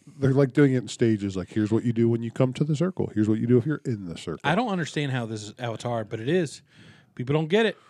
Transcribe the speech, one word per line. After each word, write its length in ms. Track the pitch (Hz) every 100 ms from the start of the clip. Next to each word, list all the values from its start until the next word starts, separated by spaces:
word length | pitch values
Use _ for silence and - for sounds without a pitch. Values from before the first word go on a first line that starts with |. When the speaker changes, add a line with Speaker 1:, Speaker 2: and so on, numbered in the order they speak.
| - 147
Speaker 1:
they're, 140 | 135
like, 180 | 135 139
doing 220 | 151 143
it 60 | 131
in 80 | 104
stages. 480 | - 117 107 101 92
Like, 120 | 87
here's 220 | 110 107
what 140 | 110 120
you 80 |
do 160 | 113 117
when 120 | 117
you 60 | 117
come 200 | - 131
to 100 | 127 151
the 100 | 143
circle. 340 | 180 - 95 104
Here's 140 | 107
what 100 | 110
you 80 | 117
do 100 | 123
if 80 | 156
you're 160 | 143 -
in 200 | 107 90
the 120 | 80
circle. 240 | - 78
Speaker 2:
I 100 | 143
don't 140 | 180 247
understand 440 | 185 147 156 143
how 120 | 127 113
this 180 | 110
is, 100 | 104 -
how 160 | 120
it's 100 | 110
hard, 260 | 123 117 104
but 100 | 113
it 80 | 117
is. 340 | 185 151 - _ - - - _ -
People 180 | 123
don't 140 | 151 156
get 180 | 202 220
it. 120 | - _